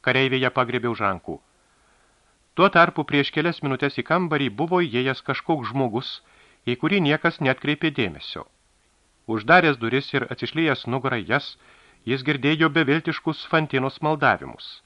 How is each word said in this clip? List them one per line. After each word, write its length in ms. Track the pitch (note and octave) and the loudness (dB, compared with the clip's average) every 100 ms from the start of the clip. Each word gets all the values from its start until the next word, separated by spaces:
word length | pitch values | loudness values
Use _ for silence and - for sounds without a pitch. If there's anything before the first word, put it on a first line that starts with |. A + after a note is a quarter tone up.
Kareivė 380 | - B2+ C3+ C3 | 0 2 2 2
ją 120 | B2+ | 0
pagriebė 380 | - A#2+ A#2+ A#2+ | 0 0 0 -2
už 140 | A2 | -2
rankų. 380 | G#2 F#2 - D2+ _ _ _ _ _ _ _ _ _ _ _ | -2 -2 -8 -12 _ _ _ _ _ _ _ _ _ _ _
Tuo 140 | - F#3+ | 2 4
tarpu 360 | F3+ E3+ - | 6 4 4
prieš 280 | D3+ C#3+ C#3 | 0 0 2
kelias 260 | - D#3+ E3 | 0 -2 -2
minutės 360 | C#3+ C3 C#3+ - | -4 -2 -2 -4
į 60 | B2 | -2
kambarį 420 | E3 F3 D3+ C3+ | 0 0 0 -2
buvo 300 | G#2 E3 F3+ | -2 -2 0
įėjęs 400 | F3 A#2 B2+ C3 | 0 0 -2 -2
kažkoks 460 | - C3+ - D#3 A2+ | -4 -6 -2 -4 -2
žmogus, 500 | B2+ C3 A2 C3+ - _ _ _ _ - | -2 -2 -2 -6 -14 _ _ _ _ -6
į 100 | B2 | -2
kurį 240 | D#3+ G3+ | 0 2
niekas 400 | D#3 D3+ E3+ - | 2 2 0 0
neatkreipė 500 | C3+ B2+ C#3 D3 E3 | 0 0 0 -2 -2
dėmesio. 560 | C#3 G#2+ D2 - - - _ _ _ _ _ _ _ - | 0 -4 -4 -12 -14 -14 _ _ _ _ _ _ _ -6
Uždaręs 500 | A2 G#2+ F3 E3 C3+ | -4 4 6 6 2
duris 380 | A2+ C3 C#3 | 0 -2 0
ir 120 | C3+ A#2+ | -2 -2
atsišlijęs 560 | B2 A#2+ D#3 D#3+ C#3 - | -6 -6 -2 0 0 -2
nugarą 320 | B2+ B2+ A#2+ | -4 -2 -4
į 80 | E2+ | 0
jas, 240 | B2+ - - _ _ _ _ - | -2 -2 -18 _ _ _ _ -4
jis 160 | C3 | -4
girdėjo 480 | C3 C#3+ C3 D#3 D#3+ | -2 0 2 2 2
beviltiškus 720 | D3+ C#3+ D3+ D#3+ D#3+ - D#3 - | 2 2 2 0 -4 -4 -6 -2
Fantinos 540 | D#3+ D#3 C#3 C3 - | 0 0 -2 -2 -2
maldavimus. 840 | D3+ D#3 C#3 F#2 C#2 A#1 - - | -2 2 2 2 -2 -14 -18 -20